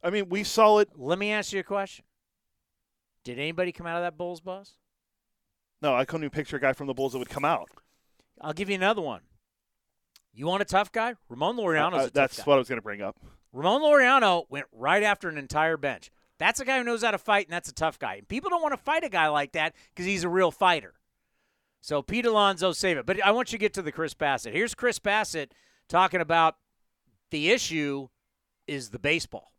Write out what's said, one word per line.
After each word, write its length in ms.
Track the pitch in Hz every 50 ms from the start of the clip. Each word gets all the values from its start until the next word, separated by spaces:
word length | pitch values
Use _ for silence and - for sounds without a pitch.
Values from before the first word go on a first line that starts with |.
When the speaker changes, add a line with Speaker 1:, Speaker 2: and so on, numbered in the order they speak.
Speaker 1:
I 80 | - 175
mean, 180 | 190 208 196 175
we 160 | 180 202 214
saw 320 | - - 226 220 214 208 208
it. 100 | 208 - _
Speaker 2:
Let 240 | 151 127 139 170 190
me 140 | 202 208
ask 220 | 214 214 196 - 202
you 60 | 196
a 40 | 185
question. 400 | - 196 202 196 190 - - _ _ _ _ _ _ _ _ _ _ _ _ _ _ _ _ _ _ _ _ _ _ _ _ _
Did 140 | 123 123 120
anybody 340 | 143 156 165 165 180 180
come 140 | 160 - 175
out 100 | 170 165
of 60 | 170
that 160 | 175 175 165 151
Bulls 240 | 175 175 180 160
bus? 300 | 165 185 185 196 202 - _ _ _ _ _ _ _ _ _ _ _ _ _ _ _ _ _ _ _ _ _ _
Speaker 1:
No, 160 | - 151 131
I 80 | 123 135
couldn't 180 | - 165 160 156
even 60 | 143
picture 280 | - 151 143 - 160 139
a 20 |
guy 140 | 131 135 131
from 120 | - 143
the 80 | 139 131
Bulls 180 | 120 135 135
that 60 | 123 131
would 120 | 123 -
come 140 | - 143 135
out. 240 | 151 165 110 85 - _ - _ _ _ _ _ _ _ _ _ _ _ _
Speaker 2:
I'll 120 | 147 151
give 160 | 156 160 202 190
you 80 | 202
another 260 | 190 185 196 226 214
one. 200 | 170 143 113 82 _ _ _ _ _ _ _ _ _ _ _ _ _ _ _ _ _ _ _ - _ _
You 140 | _ 107 135
want 160 | 165 185 196
a 20 | 202
tough 280 | - 185 190 208 190
guy? 220 | - 226 220 240 233 _ _ _
Ramon 280 | 120 123 147 185 240
Laureano's 380 | 247 214 180 160 151 151 175 185
Speaker 1:
Uh, 20 |
uh, 20 | 139
Speaker 2:
a 40 | 135
tough 80 | 127
Speaker 1:
that's 240 | _ 143 139 127 -
Speaker 2:
guy. 80 | - -
Speaker 1:
what 100 | 151 143
I 40 | 135
was 100 | 123 -
gonna 140 | 131 113
bring 200 | 104 107 101 101
up. 140 | 101 98 - _ - - _ _ _ _
Speaker 2:
Ramon 300 | - 123 147 180 220 277
Laureano 640 | 311 302 294 285 262 247 269 269 214 196 180 170 - _
went 180 | 135 143 135 _
right 300 | _ 113 120 147 175 208
after 260 | 208 214 202 - - 175
an 80 | 156
entire 400 | 147 139 131 - 151 156 160 165
bench. 360 | 151 135 143 120 85 - - _ _ _ _ _ _
That's 220 | 160 190 233 -
a 40 | 269
guy 140 | 240 269 262
who 60 | 240
knows 180 | 240 240 220
how 80 | 226 226
to 80 | 202 185
fight, 300 | - - 214 202 196 151
and 40 |
that's 160 | 170 175 - -
a 60 | -
tough 240 | - 160 160 139 -
guy. 160 | - 113 92
And 140 | 101 101 _
people 200 | 190 254 - 392
don't 140 | 359 349
wanna 140 | 320 302 285
fight 260 | - _ 269 302 320
a 60 | 339 277
guy 180 | 190 175 160
like 260 | 156 147 147 143 139
that 220 | - 165 156 160 - _ - _ _
'cause 100 | - 180
he's 160 | 190 202 185
a 60 | 165 180
real 240 | 170 185 185 170
fighter. 420 | - - 196 180 175 151 104 87 _ _ _ _ _ _ _ _ _ _ _ _ _ _ _ _ _ _
So 200 | - - 151 143
Pete 260 | 135 - - 233 240
Alonso, 440 | 240 220 214 202 196 196 165 175 190
save 260 | 160 - - 190 170
it. 80 | 139 113
But 160 | 120 185 190
I 100 | 196 196
want 200 | 214 240 254 -
you 60 | 226 208
to 20 |
get 140 | 208 208 -
to 80 | 196
the 80 | 180 151
Chris 240 | 135 - 160 147 -
Bassitt. 380 | _ 156 143 135 120 - 120
Here's 220 | 104 160 226 233 -
Chris 260 | - 240 247 208 -
Bassitt 500 | _ 208 202 214 214 - - 160 143 - _ _ _ _ _ _ _ _
talking 320 | - 175 190 180 - 180
about 380 | 165 151 165 165 165 160 - _ _ _ _ _ _ _ _ _ _ _ _ _ _ _
the 200 | - 151 147 170
issue 580 | 226 254 - - 160 156 147 143 139 139 135 127 _ _ _ _ _ _ _ _ _ _ _ -
is 220 | 147 139 123 107
the 100 | 101 110
baseball. 520 | 92 143 160 165 - - - 98 - _ _